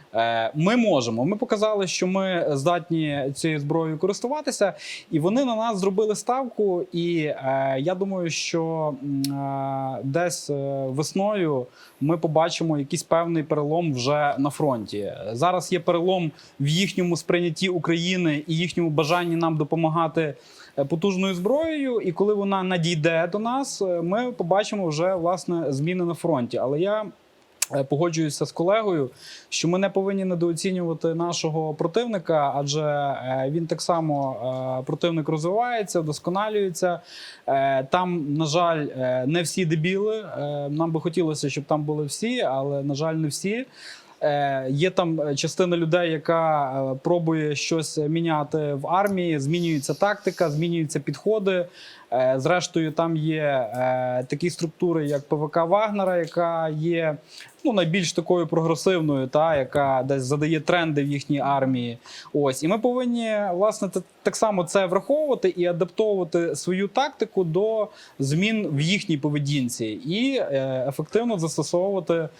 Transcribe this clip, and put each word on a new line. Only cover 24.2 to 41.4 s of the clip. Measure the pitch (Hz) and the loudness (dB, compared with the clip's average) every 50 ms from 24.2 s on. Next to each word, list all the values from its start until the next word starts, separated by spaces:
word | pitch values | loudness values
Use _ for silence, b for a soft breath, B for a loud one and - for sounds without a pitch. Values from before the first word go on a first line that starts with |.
| 254 247 | -2 -2
побачимо | 240 - 185 165 185 202 214 - 214 202 185 | -2 -2 0 2 4 2 2 2 -2 -2 -2
вже, | 160 147 151 170 185 190 | 0 0 0 0 2 0
власне, | 175 165 170 185 165 - - 170 165 160 151 | 0 0 0 0 0 -2 -2 -2 -2 0 -2
зміни | 135 135 147 170 180 185 175 | -2 0 0 0 0 0 0
на | 170 160 | -2 -2
фронті. | - - 170 156 127 120 113 123 107 | -2 0 0 0 0 0 0 -2 -2
Але | 110 127 143 151 | 0 0 0 0
я, | 180 202 214 214 214 185 - _ _ _ _ _ _ _ _ - - - 139 | 0 0 0 -2 -4 -6 -12 _ _ _ _ _ _ _ _ -8 -6 -4 -2
е, | 139 135 | -2 -2
погоджуюся | - 147 143 175 175 160 160 160 147 139 - 156 | 0 0 0 0 0 0 0 -2 -2 -2 -4 -6
з | - | -4
колегою, | - - 165 185 208 226 220 202 175 151 131 123 - B B B B B B B | -4 -2 0 2 2 2 2 0 0 0 -2 -2 -6 B B B B B B B
що | B - - 165 | B -2 0 0
ми | 175 190 | 2 2
не | 196 190 | 0 0
повинні | 190 196 190 196 196 196 190 | 0 0 0 0 0 -2 0
недооцінювати | 185 180 165 175 170 165 160 - 190 185 180 175 165 160 156 - 165 165 | -2 0 0 0 0 0 0 -2 -2 -2 -2 -2 -2 -2 -2 -2 -2 0
нашого | 165 170 175 165 - - 160 151 160 156 156 151 | 0 -2 -2 -2 -2 -2 -2 -2 -2 -2 -4 -2
противника, | - 160 165 165 220 247 240 220 185 160 - 165 151 143 139 123 | -2 -2 -2 0 0 0 0 -2 -4 0 0 2 2 2 2 0
адже, | 143 143 143 143 156 | 0 -2 -2 -2 -2
е, | 151 151 147 143 143 139 131 - 120 127 131 135 131 139 | 0 0 0 0 0 -2 -2 -4 -4 -4 -2 -2 0 -2
він | 151 170 165 | -2 -2 -2
так | 156 175 160 | -2 -4 -2
само, | - - 175 165 160 156 147 143 139 131 127 - 120 127 131 131 131 131 131 131 | 0 0 0 2 2 0 0 0 -2 -4 -4 -4 -4 -4 -4 -4 -4 -4 -4 -4
е, | 131 | -4
противник | - 156 - - 175 165 160 143 156 | -4 -2 0 0 0 0 0 0 0
розвивається, | 160 151 156 175 196 220 240 247 240 226 202 - - 175 | -2 -2 0 0 0 0 0 0 -2 -2 -2 -2 -2 -2
вдосконалюється. | 160 151 147 - - 175 180 196 214 220 214 208 196 190 165 - 185 175 175 160 - B B B B B B B B - | 0 -2 -4 -4 -4 -2 -2 0 0 0 0 0 0 -2 0 0 0 0 0 -2 -6 B B B B B B B B 0
Е, | 135 135 135 139 135 131 131 | 2 2 2 2 2 0 2
там, | 135 - 180 185 185 175 170 139 147 143 | 2 2 2 4 2 0 0 0 0 0
на | 156 160 | 0 0
жаль, | 151 147 175 175 170 165 156 147 127 - 131 | 2 2 2 4 2 2 0 -2 -4 -4 -2
е, | 127 127 127 127 127 | 0 0 0 0 2
не | 135 165 175 | 2 2 0
всі | 170 - - 190 180 | 0 -2 -2 -2 0
дебіли. | 156 175 160 151 185 190 196 208 214 220 220 | 0 0 0 2 0 0 0 0 -2 -2 -4
Е, | 208 165 - 131 143 147 147 143 143 143 | -6 -8 -8 -6 -6 -4 -4 -4 -4 -4
нам | 147 156 165 165 | -2 -2 -2 -2
би | 160 156 | -2 -2
хотілося, | 160 175 160 190 170 156 151 143 | -2 -2 0 0 0 0 0 -2